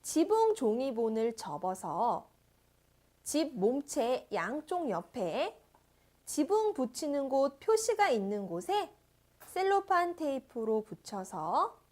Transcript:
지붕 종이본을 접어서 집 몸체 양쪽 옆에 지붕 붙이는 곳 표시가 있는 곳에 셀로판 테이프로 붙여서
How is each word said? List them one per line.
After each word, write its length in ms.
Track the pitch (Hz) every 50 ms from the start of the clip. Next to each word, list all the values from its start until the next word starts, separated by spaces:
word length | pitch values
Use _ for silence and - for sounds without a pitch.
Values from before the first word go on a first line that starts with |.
| _ -
지붕 460 | - 311 330 - 415 440 453 440 427
종이본을 800 | - 277 220 214 240 262 277 240 220 233 226 220 220 226 233 226
접어서 920 | 226 - 170 147 147 - 185 185 190 - 175 151 170 226 240 185 - - - _ _ _ _ _ _ _ _ _ _ _ _ _ _ _ _ _ _
집 320 | _ - - 294 330 294 269
몸체 720 | 226 185 220 254 285 277 - - 302 233 233 254 - - _
양쪽 580 | 214 185 165 190 247 311 302 - 370 359 339 262
옆에 680 | 190 165 180 - _ 254 196 170 160 233 311 415 - - _ _ _ _ _ _ _ _ _ _ _ _ _
지붕 500 | - - - - - 403 440 440 427 381
붙이는 540 | 285 254 247 - - 330 294 285 285 277 269
곳 320 | 262 269 269 277 277 -
표시가 500 | - - 440 440 440 - 440 392 415 370
있는 380 | 262 220 196 196 208 208 196 185
곳에 440 | 165 175 359 - 381 415 370 - - _ _ _ _ _ _ _ _ _ -
셀로판 680 | - - 370 381 392 392 392 392 392 381 349 349 349 349
테이프로 680 | 339 320 285 269 262 262 _ - 240 220 220 220 220
붙여서 960 | 214 - 180 - _ - - 196 185 - - 175 156 165 196 277 339 330 - - _ _